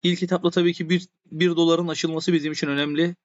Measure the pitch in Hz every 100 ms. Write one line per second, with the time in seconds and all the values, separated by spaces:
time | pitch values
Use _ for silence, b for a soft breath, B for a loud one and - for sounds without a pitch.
0 | 180 175 180 180 170 175 175 170 160 180
1 | 185 _ _ 156 175 170 165 165 175 151
2 | 165 160 170 170 151 151 147 143 147 147
3 | 170 175